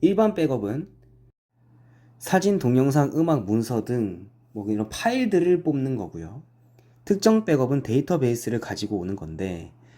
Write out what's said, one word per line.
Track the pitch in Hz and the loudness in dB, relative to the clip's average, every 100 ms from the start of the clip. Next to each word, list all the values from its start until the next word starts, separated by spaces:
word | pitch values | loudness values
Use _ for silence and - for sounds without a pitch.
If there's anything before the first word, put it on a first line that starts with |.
일반 | 165 196 214 | 4 4 2
백업은 | 202 151 127 101 131 190 - _ _ _ _ _ _ _ _ _ _ _ _ | 2 0 0 -2 -6 -8 -16 _ _ _ _ _ _ _ _ _ _ _ _
사진, | - 190 190 196 | -2 0 2 2
동영상, | 123 127 135 143 139 | 2 4 4 4 2
음악, | 156 165 147 | 2 0 0
문서 | 95 110 113 120 104 | 0 -2 0 -4 -2
등 | 123 104 87 98 _ _ | -2 -4 -6 -16 _ _
뭐, | 107 101 | -10 -4
이런 | 104 110 | -2 -4
파일들을 | - 226 254 240 190 175 175 | -2 -2 0 2 2 4 2
뽑는 | 156 139 131 123 | 2 0 -2 -4
거고요. | 87 85 82 120 - _ _ _ _ _ - | -6 -10 -12 -14 -18 _ _ _ _ _ -2
특정 | 196 220 220 214 | 2 4 2 2
백업은 | 147 127 139 | 2 2 0
데이터베이스를 | 131 123 147 170 127 117 - 113 | 0 0 2 0 2 0 -2 -6
가지고 | - 98 104 101 | -6 -8 -6 -4
오는 | 90 98 | -4 -8
건데, | 80 80 95 87 87 - _ | -8 -6 -6 -6 -12 -20 _